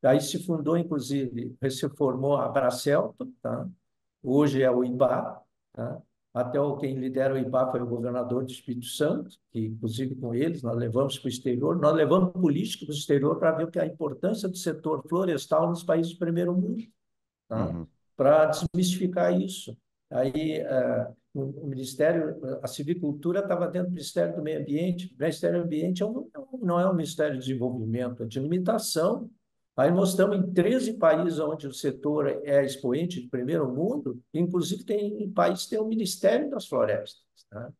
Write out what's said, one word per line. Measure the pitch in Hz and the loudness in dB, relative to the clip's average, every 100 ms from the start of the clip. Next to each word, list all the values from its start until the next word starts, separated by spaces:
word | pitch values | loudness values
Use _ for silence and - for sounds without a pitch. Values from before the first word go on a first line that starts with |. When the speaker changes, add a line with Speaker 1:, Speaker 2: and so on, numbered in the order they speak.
Speaker 1:
Aí | 135 143 | 6 4
se | - 170 | 2 -6
fundou, | - 160 147 170 | -2 -2 2 0
inclusive, | 170 151 120 139 127 117 120 - 135 | 0 -4 -2 -2 -2 -6 -8 -4 -4
se | 131 147 | -2 -6
formou | - 139 127 139 143 | 0 0 2 2 2
a | 123 | 2
Abracel, | 139 - - 143 143 - - 262 254 | 2 2 0 2 2 2 -6 -14 -8
tá? | 123 117 185 - _ _ _ _ | -6 -6 -8 -12 _ _ _ _
Hoje | 127 139 147 135 | 2 4 4 4
é | 131 | 4
o | 123 | 4
ibá, | 127 123 131 - - - _ _ _ | 2 2 2 2 -4 -10 _ _ _
tá? | - 117 151 - _ _ | -10 -8 -10 -16 _ _
Até | 123 123 147 | -4 -2 0
o, | 143 135 | 0 -2
quem | 139 | -4
lidera | 131 131 127 135 | -4 -4 0 0
o | 135 | 0
ibá | 127 127 127 | 0 0 0
foi | 127 | 0
o | 120 | -4
governador | 120 120 123 123 127 | -4 -2 -4 -2 -2
do | - | -4
Espírito | - - 123 117 | -10 -8 -8 -8
Santo, | - 151 - 180 - _ | -2 0 0 -6 -16 _
que, | 117 110 | -6 -6
inclusive, | 113 113 110 131 | -4 -6 -4 -6
com | 127 120 | -6 -4
eles, | 117 160 170 | -2 -2 -2
nós | 117 120 | -4 -2
levamos | 120 113 139 - | 0 0 0 -2
para | 131 | -6
o | |
exterior, | 120 - 120 147 170 | -4 -2 0 0 2
nós | 147 | 2
levamos | 160 147 180 180 | 4 4 6 4
políticos | 185 175 147 226 - - | 2 2 2 -2 -6 -8
para | |
o | 147 | -8
exterior | - 143 143 - | 2 2 4 2
para | 160 | 2
ver | 160 | 2
o | 165 | -2
que | 175 | 0
é | |
a | 160 | -2
importância | - 151 131 185 220 196 | -2 -6 -2 -2 -2 -4
do | 180 | -4
setor | 175 151 156 147 - | -6 -4 -2 -4 -2
florestal | 175 190 147 - 156 170 | 0 0 -2 2 2 2
nos | 170 | 0
países | - 165 165 | 0 0 0
do | - | -2
primeiro | 170 170 175 | -2 0 2
mundo, | 180 214 233 - _ _ _ _ _ _ | 0 0 -4 -8 _ _ _ _ _ _
tá? | 113 95 | -4 -2
Speaker 2:
Uhum. | 85 82 _ _ - | -4 -8 _ _ 2
Speaker 1:
Para | 131 156 156 | 6 6 6
desmistificar | 156 170 175 180 - 180 180 175 | 2 -2 0 0 2 -2 0 2
isso. | 180 190 - - 113 _ _ _ | 2 -2 -6 -14 -16 _ _ _
Aí, | 123 135 147 160 151 | -2 0 0 -2 -2
eh, | 139 131 123 120 117 - _ | 0 0 2 0 -2 -8 _
o, | 143 135 139 | -8 -6 -6
o | 147 | -8
Ministério, | 131 131 135 156 170 151 139 131 131 | -8 -8 2 2 2 -2 -6 -8 -6
a | 127 | -8
Civicultura | - 143 180 147 143 170 180 | -8 -4 -2 -2 -2 -2 -2
estava | 196 175 175 | 0 0 0
dentro | 180 180 | 0 -2
do | |
Ministério | 175 143 180 170 165 | -4 -4 0 0 0
do | |
Meio | 151 156 | -4 -4
Ambiente. | 143 143 180 175 180 | -2 0 0 -2 -6
O | - | -2
Ministério | 151 156 170 175 | -2 0 0 0
do | |
Ambiente | 170 151 170 180 | 0 -2 -2 0
é | 202 | -2
um, | 247 330 294 269 254 | -4 -8 -14 -14 -4
não | 202 175 | 0 4
é | 185 | 4
um | |
Ministério | 175 147 - 151 131 | 2 -2 0 0 0
de | 127 | -4
Desenvolvimento, | 131 123 123 110 117 123 123 | -2 -2 -2 -2 -2 -2 -4
é | 117 | -6
de | 127 | -4
limitação. | 143 180 180 220 - 160 175 247 240 _ _ _ _ | -2 0 2 0 0 0 2 0 -6 _ _ _ _
Aí | - 143 | 2 4
nós | 175 190 | 6 4
estamos | - 196 202 | 4 2 4
em | - | 2
treze | - 185 254 220 220 | 2 4 2 0 2
países | 165 160 175 151 | 4 4 2 0
onde | 151 156 139 | -2 -4 -8
o | |
setor | 127 147 127 147 151 139 | -4 -4 -2 -2 0 0
é | 135 143 139 | -2 2 4
expoente | 135 - 131 135 175 180 | 4 -2 0 0 0 -4
de | 120 | -6
primeiro | 127 127 165 135 | -4 0 0 0
mundo, | 127 185 285 - 120 _ | 0 -2 -2 -4 -8 _
inclusive | 151 175 180 147 196 | -2 0 0 0 -4
tem, | - 208 208 214 | -2 -2 -2 -4
em | 202 | -4
países | - 175 180 - | 2 2 2 -4
tem | 214 | -4
o | 220 | -2
Ministério | 220 190 - 190 233 294 | -2 -2 0 2 2 0
das | 262 - | -6 -4
Florestas, | 131 110 101 - - _ _ _ | 0 2 0 -4 -16 _ _ _
né? | 104 123 - | -14 -14 -16